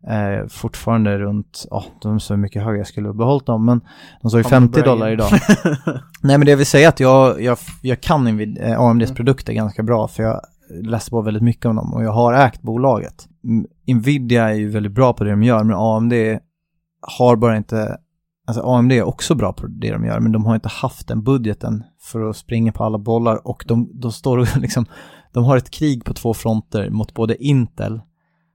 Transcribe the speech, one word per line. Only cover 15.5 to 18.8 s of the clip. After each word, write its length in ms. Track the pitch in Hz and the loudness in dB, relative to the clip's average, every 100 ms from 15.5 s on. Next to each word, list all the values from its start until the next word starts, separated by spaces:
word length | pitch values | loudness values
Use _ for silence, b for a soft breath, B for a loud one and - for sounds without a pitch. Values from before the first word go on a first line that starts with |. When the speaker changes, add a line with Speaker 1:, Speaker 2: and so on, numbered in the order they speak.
| 113 | 4
Speaker 1:
men 120 | 107 95 | 2 0
A 180 | 113 110 | 0 0
M 120 | 117 | 0
D 300 | 120 110 110 - _ _ _ _ _ - - | 0 0 -2 -8 _ _ _ _ _ -18 2
har 160 | 123 117 | 4 4
bara 220 | 117 110 | 2 0
inte, 400 | 101 110 107 - _ _ _ _ - | -2 -6 -6 -10 _ _ _ _ -10
alltså 160 | 120 - | -6 0
A 140 | |
M 80 | 123 | 2